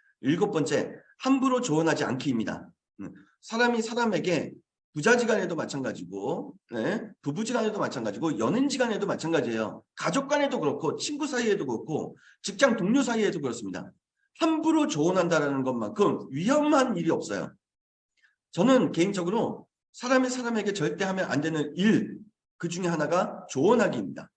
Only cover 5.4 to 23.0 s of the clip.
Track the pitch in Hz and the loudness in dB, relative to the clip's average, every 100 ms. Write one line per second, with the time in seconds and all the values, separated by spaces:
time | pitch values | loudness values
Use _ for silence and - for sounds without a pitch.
5.4 | 180 160 117 143 123 90 85 98 110 185 | 0 -4 -6 -4 -6 -6 -8 -8 -6 -6
6.4 | - - _ 117 131 214 - - 143 156 | -8 -16 _ -4 -2 -2 -6 -10 -8 -4
7.4 | 220 240 220 202 131 135 113 101 160 107 | -2 -2 -2 -2 -4 -4 -6 -2 -2 0
8.4 | 113 214 277 247 240 196 190 - 156 160 | 0 2 2 0 0 0 -2 -4 0 0
9.4 | 120 113 107 - - - 156 220 269 294 | 0 -2 -4 -6 -16 -6 -2 -2 0 2
10.4 | 277 240 147 120 156 - - 294 285 247 | 2 0 -2 -2 -2 -4 -4 -4 -4 -2
11.4 | 226 196 139 110 - 147 - - - _ | 0 0 -2 -6 -4 -6 -6 -12 -20 _
12.4 | - 185 277 220 180 269 247 220 190 165 | -10 2 4 4 2 2 2 2 0 0
13.4 | 135 113 98 90 90 - _ _ _ - | -4 -4 -8 -8 -12 -18 _ _ _ -2
14.4 | 320 311 311 320 285 151 156 185 175 165 | 0 2 2 2 2 2 2 2 2 2
15.4 | 143 135 127 120 104 104 185 110 - 135 | 2 0 -2 -2 -4 0 2 0 -4 -4
16.4 | 190 294 302 294 254 175 160 - - 98 | 2 2 4 4 4 0 0 0 -2 -6
17.4 | 78 - _ _ _ _ _ _ _ _ | -8 -12 _ _ _ _ _ _ _ _
18.4 | _ - 226 262 170 - 190 196 175 220 | _ 2 6 6 4 2 0 0 -2 -2
19.4 | 170 - - _ _ - 247 262 254 254 | -2 -6 -14 _ _ -8 2 2 2 -2
20.4 | 240 226 202 - 147 170 190 190 175 139 | -2 -2 -2 -2 -2 -2 -2 -2 -2 0
21.4 | 160 160 143 170 208 151 107 - - _ | 0 -2 -2 0 4 4 2 -8 -16 _
22.4 | _ - 170 175 180 165 | _ -8 -8 -4 -2 -2